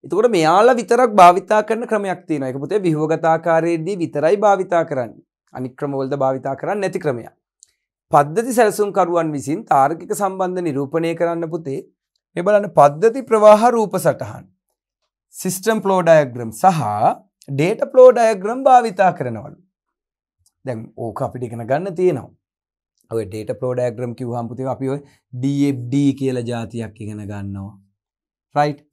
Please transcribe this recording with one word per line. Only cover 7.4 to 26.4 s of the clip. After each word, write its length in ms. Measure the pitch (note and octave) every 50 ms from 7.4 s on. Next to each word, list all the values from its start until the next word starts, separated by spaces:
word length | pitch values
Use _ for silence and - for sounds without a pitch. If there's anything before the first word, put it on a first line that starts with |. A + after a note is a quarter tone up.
| _ _ _ _ _ _ _ _ _ _ _ _ _ _
පද්ධති 420 | - D3 C#3+ C#3+ D#3 G3+ A#3 C4 A#3+
සැලසුම්කරුවන් 800 | A#3+ A#3+ G#3 - - G#3 G3+ F3 G3 F#3 E3+ F3 E3+ D#3+ D#3+
විසින් 340 | D3+ C#3 A#2+ C3 D3+ G3 A3+
තාර්කික 460 | - D#3+ C#3 C3+ C#3+ E3 E3 - -
සම්බන්ධ 500 | G#3 D3+ G3+ F#3+ F#3+ F#3+ F#3+ F3+ F3+ F#3
නිරූපණය 540 | F3+ E3 C#3 C3+ C#3+ C3 D3 E3 E3 E3 E3
කරන්න 340 | E3 F3 E3+ E3+ E3+ E3+ D#3+
පුතේ 300 | E3 E3+ E3 C#3 C3+ D#3+ - _ _ _ _ _ _ _ _ _ _
මේ 100 | E3+ F3
බලන්න 240 | G3 G#3 G3+ G#3 G3+
පද්ධති 540 | - E3 D3 D3 C#3+ D#3 F#3 A3+ A3+ C4+ B3+
ප්‍රවාහ 360 | - A3 G#3+ G#3 G#3+ G#3+ G#3 A3+ B3
රූප 280 | A#3 A#3 A3 F#3+ - F#3
සටහන්. 480 | - E3 B2+ - - G#2 G#2 - - _ _ _ _ _ _ _ _ _ _ _ _ _ _ _ _ _ _
සිස්ටම් 460 | - - F#3 F#3 - F#3 A3 A3+ A3
ෆ්ලෝ 180 | F#3+ G3 F#3+ F#3
ඩයග්‍රෑම් 500 | F3+ E3+ E3 D#3 D3 C3 A#2 A#2+ A#2+ A2+
සහ 300 | G#2+ - - F#3 F3+ D#3+ B2+ G#2+ G#2 G#2 A#2 E3 - - _ _ _ _ _ -
ඩේටා 420 | C#3+ C3+ D3 E3+ A3+ A#3+ C#4+ -
ෆ්ලෝ 180 | - C4 B3+ B3+
ඩයග්‍රෑම් 520 | A#3+ A#3+ A#3 A3+ A3+ F#3+ F3+ G#3 A#3 C4 C4+
භාවිතා 480 | C4+ B3+ B3 A#3 A3+ F#3 F#3+ G3 F#3 F3
කරනවලු. 440 | - C#3 B2 A2+ G#2+ - - - _ _ _ _ _ _ _ _ _ _ _ _ _ _ _ _ _ _ _ _ _ _
දැන් 240 | C3 B2 A2+ A2+ - _
ඕක 280 | - A#2 A2+ G#2 -
අපිට 260 | C#3 A#2 G2+ B2 B2+ A#2
ඉගෙන 200 | A2+ A2+ A#2 A2
ගන්න 280 | C3 D3+ F3+ G3+ E3+
තියෙනවා. 380 | E3 F#3 F3+ E3 B2 F#2 - _ _ _ _ _ _ _ _ _ _ _ _ _ _ _ _
ඔය 140 | A2+ A2+ G#2+
ඩේටා 340 | F#2 G2 A2 G#2+ A2 B2 -
ෆ්ලෝ 140 | B2+ B2+ B2+
ඩයග්‍රෑම් 400 | B2 B2 B2 A2+ A2 B2+ A#2+ A#2
කිව්වහම 320 | A#2 C3 A#2+ A#2+ A#2+ A#2+ A2+
පුතේ 200 | A2+ A2 C3 C3
අපි 220 | B2 - C3 C3
ඔය 100 | C3+ C#3+ C#3+ _ _ _ _ _ -
ඩී 280 | B2 B2 C#3 C#3+ C#3 C#3+
එෆ් 160 | C#3+ C3+ B2
ඩී 300 | A#2+ B2 B2+ C#3+ C#3+ C#3 C3
කියලා 320 | - C3+ C3 B2+ B2